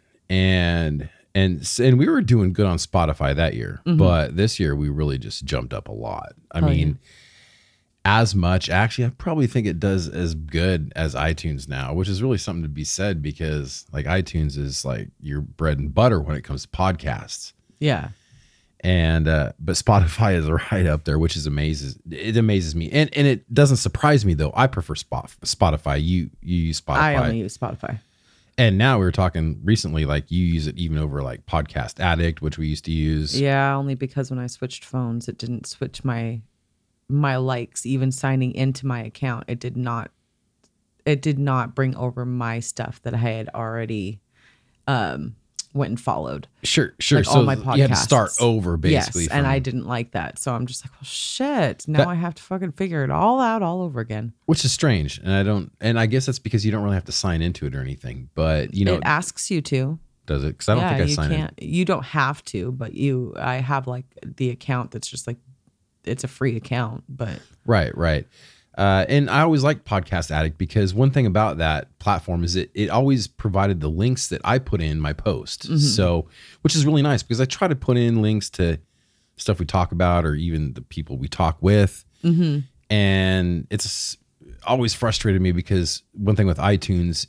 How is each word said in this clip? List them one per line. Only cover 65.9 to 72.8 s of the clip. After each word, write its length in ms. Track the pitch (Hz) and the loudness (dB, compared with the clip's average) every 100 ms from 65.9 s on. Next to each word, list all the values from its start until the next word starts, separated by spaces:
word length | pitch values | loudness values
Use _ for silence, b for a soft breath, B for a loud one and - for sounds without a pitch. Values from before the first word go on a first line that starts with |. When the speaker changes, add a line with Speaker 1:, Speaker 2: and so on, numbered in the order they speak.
| _ | _
Speaker 2:
it's 200 | - 120 | -8 -6
a 40 | 131 | -8
free 280 | - 131 113 | -2 -2 -2
account, 480 | - 123 113 113 - | -4 -4 -4 -8 -14
but 300 | 131 113 - - _ - | -10 -8 -10 -16 _ 2
Speaker 1:
Right, 300 | 110 71 - | 2 2 0
right. 300 | 82 76 - b b b b - | 0 0 -4 b b b b 0
Uh, 300 | 98 95 - | 4 4 4
and 220 | 143 131 | 2 2
I 100 | 127 | 2
always 220 | 165 151 | 4 4
liked 220 | 139 156 - | 2 0 -2
Podcast 440 | 101 87 90 82 | -4 0 -4 -2
Addict 280 | 78 80 80 | 0 0 -2
because 340 | 87 110 98 | -2 0 0
one 180 | 98 135 | 2 2
thing 140 | 135 | 4
about 320 | 113 95 107 76 | 2 4 2 2
that 400 | 80 78 - _ | 0 0 -6 _
platform 460 | 104 92 - 95 | 0 0 0 -2
is 120 | 85 90 | 0 -2
it, 140 | - | -4
it 160 | 98 | -4